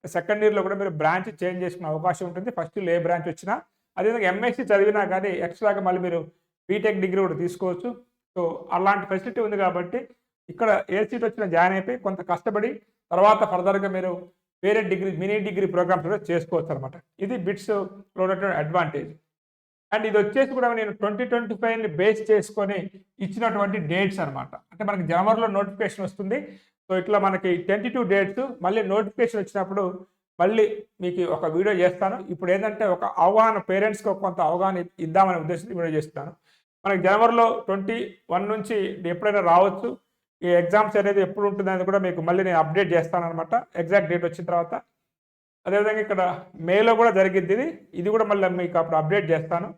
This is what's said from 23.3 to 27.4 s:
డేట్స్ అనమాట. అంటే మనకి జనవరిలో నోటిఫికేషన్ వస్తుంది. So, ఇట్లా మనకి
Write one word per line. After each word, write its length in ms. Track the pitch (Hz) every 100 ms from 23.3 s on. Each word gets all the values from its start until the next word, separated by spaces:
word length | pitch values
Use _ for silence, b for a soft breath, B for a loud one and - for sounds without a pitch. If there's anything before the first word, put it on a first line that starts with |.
| 220 233 208 202 196 151
డేట్స్ 280 | 180 196 190
అనమాట. 300 | 151 135 135 - _
అంటే 120 | 170 208
మనకి 140 | 196 165
జనవరిలో 360 | 170 202 226 226 196
నోటిఫికేషన్ 460 | 196 196 214 - 185
వస్తుంది. 300 | - 196 262 302 B B _ _
So, 40 | 185
ఇట్లా 160 | 185 208 196
మనకి 260 | 185